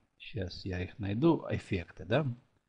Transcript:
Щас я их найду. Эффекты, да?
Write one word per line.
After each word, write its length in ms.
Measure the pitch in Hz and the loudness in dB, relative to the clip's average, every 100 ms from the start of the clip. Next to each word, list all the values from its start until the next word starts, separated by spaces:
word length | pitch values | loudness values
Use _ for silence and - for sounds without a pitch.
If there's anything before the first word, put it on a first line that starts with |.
| _ - | _ -18
Щас 480 | - - 92 - 98 | -10 -6 -6 -6 -6
я 160 | 90 | -4
их 140 | 90 - | -4 -4
найду. 480 | 98 107 160 156 - | -4 4 6 6 2
Эффекты, 520 | 101 - 95 82 - | -4 -2 -4 -4 -10
да? 220 | 85 123 147 117 _ _ | 0 2 2 -4 _ _